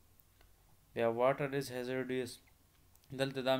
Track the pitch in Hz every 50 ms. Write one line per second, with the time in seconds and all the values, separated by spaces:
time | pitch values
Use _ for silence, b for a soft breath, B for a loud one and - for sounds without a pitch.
0 | - _ _ - _ _ _ - - - _ _ _ _ - _ _ _ - 117
1 | 117 117 113 117 123 135 143 147 147 135 135 143 135 120 123 127 123 123 131 131
2 | 127 127 127 127 127 - - - - _ _ _ _ _ _ _ _ _ - _
3 | _ - 135 131 135 135 135 135 123 131 131